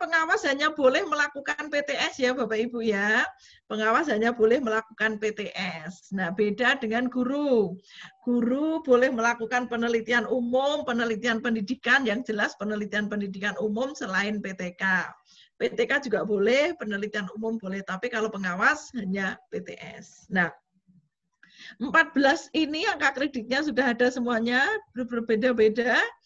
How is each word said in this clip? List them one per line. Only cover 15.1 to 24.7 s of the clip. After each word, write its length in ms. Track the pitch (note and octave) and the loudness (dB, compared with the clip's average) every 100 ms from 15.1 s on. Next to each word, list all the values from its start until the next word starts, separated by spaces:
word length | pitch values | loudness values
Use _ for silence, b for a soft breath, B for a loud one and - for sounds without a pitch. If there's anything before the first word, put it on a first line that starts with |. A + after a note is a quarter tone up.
| - b b b - | -10 b b b -4
P 80 | A3 - | -2 0
T 80 | |
K 160 | A3+ C#4 | 0 0
juga 240 | C4+ G3+ | 0 -2
boleh, 480 | G#3 G#3 G3+ C4 D#4 E4 | 0 2 4 4 2 -2
penelitian 480 | G#3+ G3+ G#3 G#3 F#3+ A3 | -6 -4 -4 -6 -8 -6
umum 240 | A3+ A3+ | -6 -6
boleh, 240 | F#3+ G3 | -6 -8
tapi 240 | F#3+ F#3 B3 | -6 -6 -4
kalau 240 | A3 A3 | -2 -4
pengawas 560 | G3+ F#3+ F3 B3 D4 - B3 | -2 -4 0 2 2 -4 -8
hanya 400 | F#3+ G3 F#3+ - _ | -4 -2 -2 -6 _
P 80 | - | -10
T 160 | F3 - | -10 -12
S. 480 | D#3+ - F3 - - | -16 -18 -20 -20 -4
Nah, 160 | F#3 E3 - _ _ _ _ _ _ _ _ B B B - | 0 0 -4 _ _ _ _ _ _ _ _ B B B -8
empat 400 | B3+ E4 D#4 C4+ | 0 2 4 4
belas 320 | C#4 E4 - D#4 | 4 4 0 -2
ini 320 | D4 D#4 G#4 | 0 0 -2
angka 320 | D4 D4 C#4 | 0 0 0
kreditnya 400 | C#4+ B3+ A3+ C4+ | -2 -4 -4 -2
sudah 320 | D4+ A#3 C4+ | 0 0 0
ada 160 | A#3 B3 | 2 2
semuanya, 560 | B3+ A#3+ A3+ A#3 B3 D4+ | 2 -2 0 0 2 2